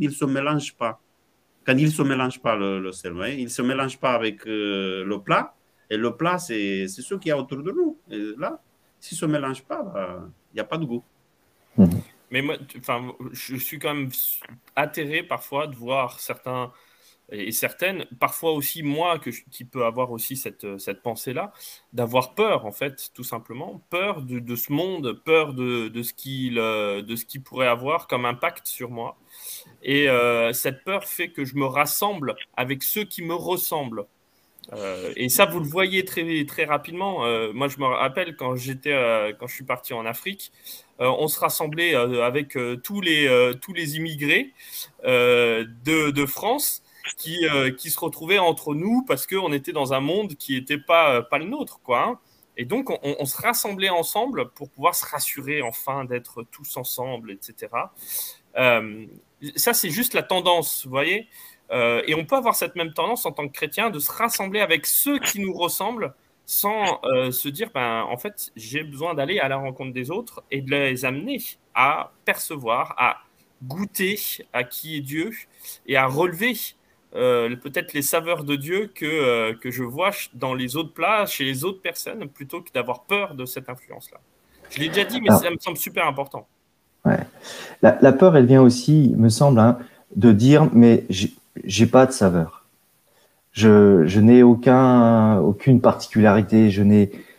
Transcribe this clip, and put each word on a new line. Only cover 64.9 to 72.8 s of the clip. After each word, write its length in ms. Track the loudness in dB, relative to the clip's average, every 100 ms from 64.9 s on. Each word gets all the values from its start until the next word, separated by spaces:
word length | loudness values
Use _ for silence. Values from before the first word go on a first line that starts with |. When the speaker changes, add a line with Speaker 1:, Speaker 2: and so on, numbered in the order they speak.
| -2 0 -2
Speaker 3:
qui 220 | -2 -4
nous 120 | -6
ressemblent 640 | -4 -4 -4 -6 -6 -10 -12 _ _ -8
sans, 540 | -4 -2 -2 -2 -2
euh, 260 | -2 0 0
se 180 | -4 -8
dire, « 220 | -8 -8
Ben, 300 | -4 -4 -4 -4
en 60 | -6
fait, 360 | -10 -12 -14
j'ai 300 | -16 -10 -8
besoin 300 | -8 -8 -6
d'aller 240 | -4 -2 -2
à 80 | -2
la 80 | -4
rencontre 360 | -6 -10 -10
des 180 | -8 -8
autres 320 | -8 -10 -16 -10
et 100 | -8
de 100 | -4
les 340 | -2 0 -2
amener 360 | -4 -6 -8 -10 -10 -16 _
à 380 | 0 2 0 -6 _
percevoir, 680 | -6 -4 -6 -6 -2 -2